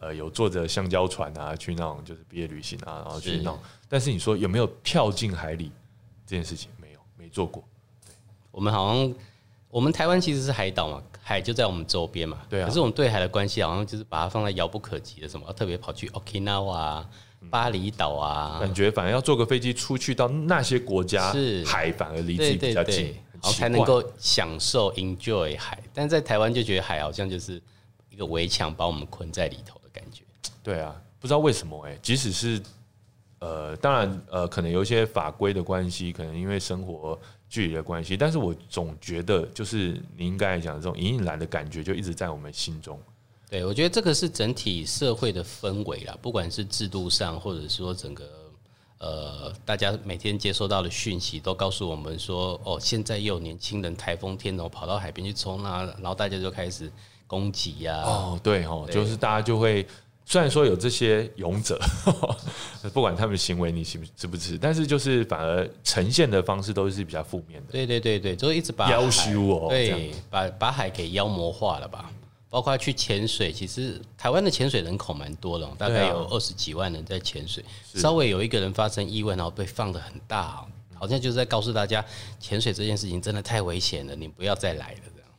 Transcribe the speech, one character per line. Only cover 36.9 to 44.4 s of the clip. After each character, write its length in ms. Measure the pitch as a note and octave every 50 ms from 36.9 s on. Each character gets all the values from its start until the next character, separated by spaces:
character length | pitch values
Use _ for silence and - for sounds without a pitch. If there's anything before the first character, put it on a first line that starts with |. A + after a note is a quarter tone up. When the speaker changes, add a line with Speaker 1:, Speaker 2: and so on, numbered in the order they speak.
| E2+ D#2 D#2 D#2 D#2+ - - - - _ _ -
Speaker 1:
距 200 | - A2+ G2+ E2
离 60 | D#2+
的 80 | D#2+
关 220 | D#2 - F2 E2+ E2
系， 100 | E2 F#2+
但 160 | G2 C#3 D#3
是 60 | D#3+
我 180 | D#3+ A2+ F2 E2 - - -
总 260 | - F#2 E2+ D#2+ D#2 D#2
觉 220 | - - F2 E2+
得 240 | F2 F#2 G#2 F2+ E2 - -
就 100 | - A2
是 340 | G2+ A2+ G#2+ F#2+ F2 E2+ - - - - -
您 180 | F2 F2 F#2
刚 100 | G2 G#2
才 140 | F#2+ F#2 E2+
讲 160 | D#2+ E2+ D2
的 60 | D2+
这 40 | D#2+
种 120 | F2+ - -
隐 140 | E2+ G2 B2+
隐 100 | B2 G2+
然 140 | F2 D2+ D#2
的 80 | E2
感 220 | D#2+ - E2 D2 D2+
觉， 140 | D2+ E2
就 120 | D2+ F2 F#2+
一 80 | E2
直 120 | G2+ F2+ E2+
在 140 | - G2 E2+
我 80 | D#2
们 160 | D2 D2 D2
心 260 | D2 - - - E2 D#2
中。 180 | D#2 D#2+ D2 C#2+ - - - _ _ _ _ _ _ -
Speaker 2:
对， 160 | - F#2+ F2+
我 80 | F#2+
觉 100 | G#2 B2
得 60 | D#3+ F3
这 140 | F3 A3+
个 100 | G3 F3+
是 160 | D3+ - - E3
整 240 | - -